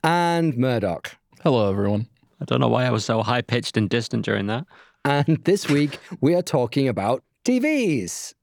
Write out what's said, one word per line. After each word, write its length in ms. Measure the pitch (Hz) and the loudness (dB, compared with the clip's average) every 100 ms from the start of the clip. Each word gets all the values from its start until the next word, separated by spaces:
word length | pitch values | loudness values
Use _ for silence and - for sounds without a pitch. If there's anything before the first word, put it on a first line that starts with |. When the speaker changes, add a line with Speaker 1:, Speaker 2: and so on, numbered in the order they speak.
Speaker 1:
And 500 | 160 175 170 170 165 120 | 2 2 2 2 0 0
Murdoch. 580 | 127 117 98 85 - - _ _ | 0 0 -2 -4 -10 -20 _ _
Speaker 2:
Hello, 280 | 165 123 104 | 2 2 2
everyone. 380 | 98 101 104 117 _ _ _ | 2 2 0 -2 _ _ _
Speaker 3:
I 20 | |
don't 160 | 147 123 | -4 0
know 80 | 127 | 2
why 160 | 117 | 2
I 60 | 123 | 0
was 160 | 110 - | -2 0
so 160 | 113 | -2
high-pitched 560 | 110 123 117 120 - - | 0 -2 0 -2 -2 -2
and 100 | 104 | 0
distant 380 | 117 113 117 107 | -2 -2 -4 -2
during 220 | 104 101 | -2 -2
that. 180 | 113 170 - - _ | -6 -8 -20 -20 _
Speaker 1:
And 400 | 139 143 147 160 | 0 2 2 2
this 260 | - 196 - | 2 0 2
week, 280 | 143 147 - - 185 | 0 0 -6 -16 -2
we 140 | 135 | 2
are 80 | 175 | 2
talking 460 | 175 147 120 143 135 | 0 0 0 0 0
about 360 | 104 101 131 _ _ | 0 -2 -2 _ _
T 140 | - 254 | 0 0
Vs. 760 | 294 302 220 143 90 - - - | 2 0 0 -2 -4 -10 -14 -18